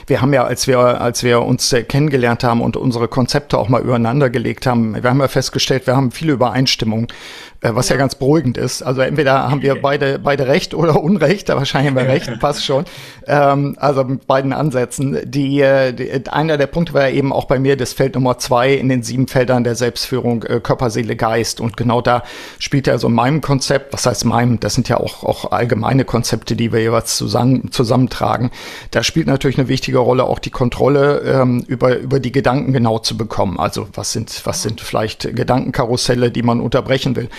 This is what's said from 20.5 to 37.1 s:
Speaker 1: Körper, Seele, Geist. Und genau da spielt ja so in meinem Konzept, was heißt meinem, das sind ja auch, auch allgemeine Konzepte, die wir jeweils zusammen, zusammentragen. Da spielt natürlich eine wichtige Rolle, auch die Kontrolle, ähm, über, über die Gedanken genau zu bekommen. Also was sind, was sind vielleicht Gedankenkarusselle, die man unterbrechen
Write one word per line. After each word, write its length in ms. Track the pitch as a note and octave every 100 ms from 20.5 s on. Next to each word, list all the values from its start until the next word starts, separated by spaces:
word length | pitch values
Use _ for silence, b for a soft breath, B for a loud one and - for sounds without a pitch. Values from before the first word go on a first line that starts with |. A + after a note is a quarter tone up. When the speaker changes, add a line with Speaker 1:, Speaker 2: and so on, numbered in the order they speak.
| A#2+
Speaker 1:
Körper, 300 | - C3 B2+
Seele, 260 | A2+ A2 A#2
Geist. 440 | A2+ A#2 A2 -
Und 160 | A#2 -
genau 240 | A#2+ A#2+
da 220 | A#2+ A#2+ - B B B
spielt 260 | - C#3+ C3+
ja 120 | B2+
so 100 | B2
in 60 |
meinem 260 | A#2 B2 D3+
Konzept, 520 | - C#3 - C#3 -
was 140 | F#2+ B2
heißt 180 | A#2+
meinem, 360 | A#2+ A2+ B2 A2+
das 140 | G#2+
sind 140 | B2+ -
ja 100 | B2
auch, 260 | - -
auch 260 | - - -
allgemeine 520 | F#2+ A#2+ A#2 A2 C3+
Konzepte, 500 | - A2+ - - -
die 180 | A2+ A#2
wir 80 | A2+
jeweils 360 | A2+ A2+ A2+ -
zusammen, 560 | A#2 A#2+ B2 B2+ -
zusammentragen. 800 | - A2+ B2 B2+ - A2+ A2 B2 - B B B
Da 100 | A#2+
spielt 240 | A#2 E3 D#3
natürlich 320 | C3+ C#3+ B2
eine 100 | B2+
wichtige 300 | C3+ - B2+
Rolle, 260 | A#2+ B2+
auch 140 | - -
die 120 | -
Kontrolle, 720 | - B2 - B2 C#3+ C#3+ C#3+
ähm, 440 | B2+ C3 B2+ B2 -
über, 300 | B2 B2+ B2
über 240 | B2+ C3
die 100 | A#2+
Gedanken 400 | C3 B2+ C3 -
genau 260 | C3+ A#2 A2
zu 180 | - A2+
bekommen. 420 | A2 - G2+ -
Also 300 | G2 G#2+ G2
was 180 | - G2+
sind, 300 | - A2+ -
was 180 | - -
sind 180 | A#2 G#2
vielleicht 520 | - A2 A2 - C3
Gedankenkarusselle, 960 | A#2+ B2 B2+ - - A#2 B2 - B2 B2
die 120 | B2
man 180 | A#2+ A#2
unterbrechen 560 | A2+ B2+ A2 C3+ C#3